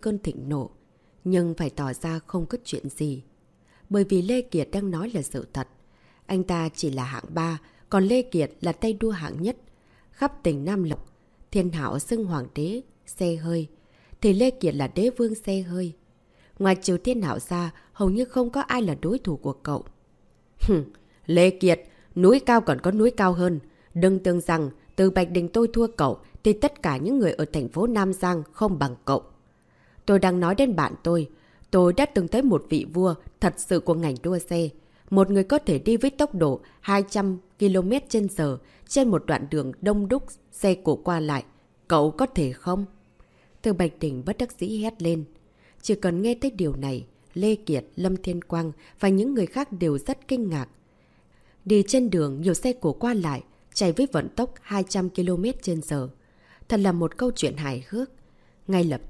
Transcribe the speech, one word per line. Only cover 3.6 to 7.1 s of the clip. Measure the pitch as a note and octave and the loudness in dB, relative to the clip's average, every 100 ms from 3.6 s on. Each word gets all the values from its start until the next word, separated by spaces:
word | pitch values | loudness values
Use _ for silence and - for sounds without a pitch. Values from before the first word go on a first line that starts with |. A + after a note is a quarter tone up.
| _ _ - | _ _ -2
Bởi | G3+ | 0
vì | G3 F#3+ | 2 2
Lê | F#3 B3+ | 2 -2
Kiệt | B3 E3 - | -2 -4 -2
đang | G3 G3 | -4 -4
nói | E3 A3 | -4 -4
là | G#3 | -6
sự | C3+ B2+ - | -6 -8 -10
thật. | C#3 B2+ _ _ _ _ _ - | -10 -10 _ _ _ _ _ -4
Anh | F#3+ | -2
ta | F#3 E3+ D#3+ | 0 -2 -4
chỉ | - D#3 | -4 -6
là | C3+ | -4
hạng | B2+ | -6